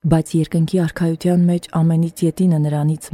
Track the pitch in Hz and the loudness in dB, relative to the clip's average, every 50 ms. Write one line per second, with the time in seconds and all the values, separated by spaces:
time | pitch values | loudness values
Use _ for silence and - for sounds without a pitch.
0 | - 156 156 160 156 - - 165 156 - - 170 160 156 - 185 170 160 - - | -2 0 0 0 0 0 -2 -2 -2 0 0 -2 0 0 0 0 -2 -2 -2 -2
1 | 175 165 165 160 - 180 180 175 175 175 175 175 - - - 170 160 165 165 160 | -2 -2 -2 -2 0 0 2 4 2 2 2 0 -4 -4 -2 0 0 2 2 0
2 | 170 165 - - 175 165 156 - 185 180 165 151 151 147 147 147 147 156 156 151 | 0 -2 -2 -2 -2 -2 0 0 0 2 2 2 0 0 -2 -2 0 -2 -2 -4
3 | - - | -4 -2